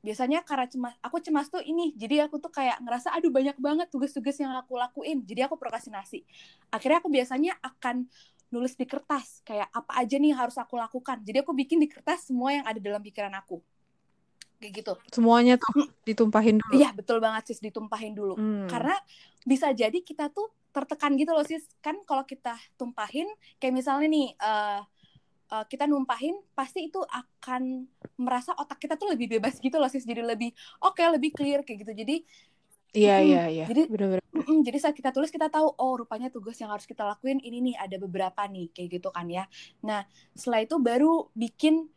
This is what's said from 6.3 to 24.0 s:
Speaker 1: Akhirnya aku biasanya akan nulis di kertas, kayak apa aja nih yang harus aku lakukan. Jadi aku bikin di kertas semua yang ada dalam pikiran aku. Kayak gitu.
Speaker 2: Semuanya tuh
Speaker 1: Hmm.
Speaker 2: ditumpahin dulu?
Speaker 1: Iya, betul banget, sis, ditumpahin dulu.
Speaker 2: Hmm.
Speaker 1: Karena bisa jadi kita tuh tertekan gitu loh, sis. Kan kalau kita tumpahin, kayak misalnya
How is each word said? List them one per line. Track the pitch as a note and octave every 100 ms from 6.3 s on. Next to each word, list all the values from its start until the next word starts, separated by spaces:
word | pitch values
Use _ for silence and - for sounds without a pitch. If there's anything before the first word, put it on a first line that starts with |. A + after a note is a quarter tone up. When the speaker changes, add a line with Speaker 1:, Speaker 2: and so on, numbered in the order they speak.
| - - _ _
Speaker 1:
Akhirnya | A3 C4 E4
aku | E4+
biasanya | C#4 B3 C4 E4 -
akan | C4 _ B3 B3 B3+ _ _ _ _ A#3+
nulis | B3+ -
di | B3+
kertas, | C4 _ C#4+ - -
kayak | - G#3 G3 A#3
apa | - B3+
aja | A#3 C#4
nih | D4 C4
yang | A#3+
harus | B3+
aku | A#3 B3
lakukan. | A3+ B3+ B3+ B3 G#3
Jadi | B3
aku | C#4 C4+
bikin | C4+ E4
di | D4+
kertas | - - F4 -
semua | B3 C4 C#4+
yang | A#3+
ada | A3
dalam | G3+ G#3
pikiran | G#3 G3+ G3+ F#3+
aku. | _ F3 _ _ _ _ _ _ _ _ - _
Kayak | G#3 G3 A3
gitu. | F#3+ _
Speaker 2:
Semuanya | - A#3 A#3 A#3+ B3
tuh | -
Speaker 1:
Hmm. | C#4+ D4+ _ -
Speaker 2:
ditumpahin | G#3+ A3 G#3+ A3 G#3+
dulu? | A3 C4
Speaker 1:
Iya, | C#4+
betul | G3+ - A#3
banget, | A3 A3 A3
sis, | A#3 G#3+
ditumpahin | A3+ A3 G#3+ A3
dulu. | G#3 G3+ F#3+
Speaker 2:
Hmm. | G#3+ G#3 F#3+
Speaker 1:
Karena | F3 C4+ G4 - - - _
bisa | - C4 D4
jadi | A#3 A3 E4+ F4+
kita | D#4 D4
tuh | G4 A4 _ _
tertekan | C#4 C4+ D4+ D4 C4+
gitu | D#4
loh, | D#4+
sis. | D4+ - - _
Kan | D4 F#4 G4+
kalau | C4+ C4+
kita | C4+ A#3+ A#3 - _
tumpahin, | A#3+ A#3+ G#3 C4+ F#4 G#4+ _ _
kayak | C4
misalnya | C4 C4 C#4